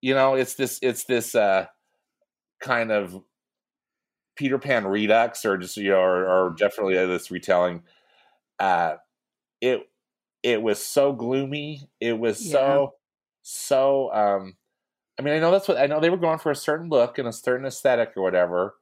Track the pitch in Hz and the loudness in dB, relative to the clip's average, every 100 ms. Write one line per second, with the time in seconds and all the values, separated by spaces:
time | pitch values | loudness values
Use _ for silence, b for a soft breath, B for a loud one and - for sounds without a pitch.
0 | 131 135 135 135 127 - 131 - 131 110 | 0 2 4 2 -2 -2 -4 -2 -4 -4
1 | - 123 113 120 101 95 92 _ _ _ | -2 -2 0 0 2 2 0 _ _ _
2 | _ _ _ _ _ _ - 120 113 107 | _ _ _ _ _ _ -4 -2 0 -2
3 | 95 92 _ _ _ _ _ _ _ _ | -4 -12 _ _ _ _ _ _ _ _
4 | _ _ _ - 139 131 139 123 98 101 | _ _ _ -6 -2 -2 0 0 2 -2
5 | 107 110 117 - 110 98 90 - 101 95 | 4 4 4 -2 -2 -2 -4 -4 2 4
6 | 92 90 92 92 92 80 104 - 98 92 | 4 2 2 2 2 2 -2 0 0 0
7 | 92 90 - 90 - 90 90 87 b b | 0 -2 -6 -12 0 2 2 -2 b b
8 | b b b b _ _ 98 87 82 80 | b b b b _ _ 0 0 0 -4
9 | _ _ _ _ _ _ 123 123 - _ | _ _ _ _ _ _ -2 -2 -4 _
10 | _ _ _ _ 120 113 113 104 - - | _ _ _ _ -2 0 0 -2 -2 2
11 | 139 131 120 131 135 147 147 147 139 _ | 2 0 -4 -4 -4 -8 -10 -14 -18 _
12 | 117 113 117 104 208 143 139 139 139 - | -4 0 -2 -4 -2 0 2 2 0 -6
13 | _ _ _ _ - - - 135 135 139 | _ _ _ _ -18 -14 -2 2 2 2
14 | 131 107 104 98 95 90 _ _ _ _ | 0 0 0 0 -4 -18 _ _ _ _
15 | _ - 139 156 165 196 190 135 143 151 | _ -8 -2 0 2 2 2 0 2 2
16 | 165 180 170 160 160 139 - 151 170 147 | 2 2 0 -2 -2 -2 -2 -4 0 2
17 | 120 - 120 113 - 127 135 - 139 120 | 2 0 -8 -6 -4 -2 -4 -2 0 2
18 | 110 - 95 90 87 87 98 - | 0 -2 0 2 2 0 -2 -6